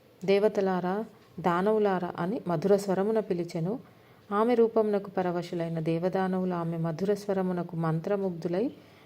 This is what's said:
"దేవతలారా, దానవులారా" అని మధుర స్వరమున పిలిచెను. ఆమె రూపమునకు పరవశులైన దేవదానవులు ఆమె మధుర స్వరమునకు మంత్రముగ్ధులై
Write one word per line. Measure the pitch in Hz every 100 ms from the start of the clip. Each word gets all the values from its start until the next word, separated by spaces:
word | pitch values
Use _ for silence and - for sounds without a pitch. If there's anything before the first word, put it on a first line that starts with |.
| - - 180
"దేవతలారా, | 196 214 208 190 180 180 202 226 - - -
దానవులారా" | 175 175 196 220 208 185 175 -
అని | 175 247 -
మధుర | 165 190 202
స్వరమున | 196 180 202 220
పిలిచెను. | 208 175 170 175 165 262 - - - - -
ఆమె | 202 226 233
రూపమునకు | 226 220 214 202 196
పరవశులైన | - 180 175 170 175 165 165
దేవదానవులు | 156 165 180 190 185 185 185
ఆమె | 175 165 165
మధుర | 165 156 196
స్వరమునకు | 202 202 190 185 175 170 165
మంత్రముగ్ధులై | 165 160 180 202 190 170 170 180 269 - - -